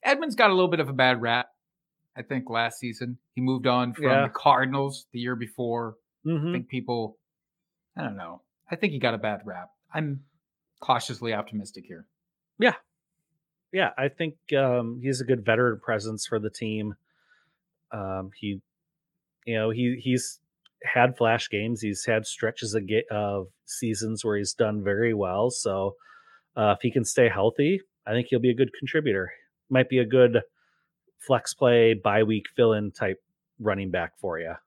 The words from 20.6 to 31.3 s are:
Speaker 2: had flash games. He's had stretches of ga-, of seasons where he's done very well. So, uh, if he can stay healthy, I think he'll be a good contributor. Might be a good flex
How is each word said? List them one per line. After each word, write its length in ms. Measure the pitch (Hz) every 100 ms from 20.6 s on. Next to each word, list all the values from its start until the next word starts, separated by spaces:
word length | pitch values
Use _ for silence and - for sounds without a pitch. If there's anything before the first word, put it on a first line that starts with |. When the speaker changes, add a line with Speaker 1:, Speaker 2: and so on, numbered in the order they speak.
| _ _
Speaker 2:
had 320 | - 127 123 127
flash 320 | 117 117 -
games. 320 | 104 110 117
He's 240 | 107 98 -
had 200 | 110 110
stretches 480 | - 110 - 113
of 120 | 107 98
ga-, 200 | 107 -
of 380 | 107 104 101 92 _
seasons 600 | _ - 120 104 110 110
where 120 | 113 104
he's 180 | 101
done 300 | - 110 107
very 300 | 98 101 117
well. 360 | 110 95 92 120
So, 460 | 123 113 98 98 101 _ - _ _ _ -
uh, 160 | 107 101
if 20 |
he 100 | 123
can 120 | 135
stay 240 | 113 - 120
healthy, 520 | 98 104 - 147 190 - _ -
I 60 |
think 160 | 113 -
he'll 100 | 123
be 100 | 123
a 40 |
good 160 | 120 127 -
contributor. 540 | 135 160 151 95 92 - _ _ _
Might 200 | 131 127
be 100 | 131
a 80 | 117
good 360 | 127 123 117 - _ _ _ _ _ _ _
flex 260 | -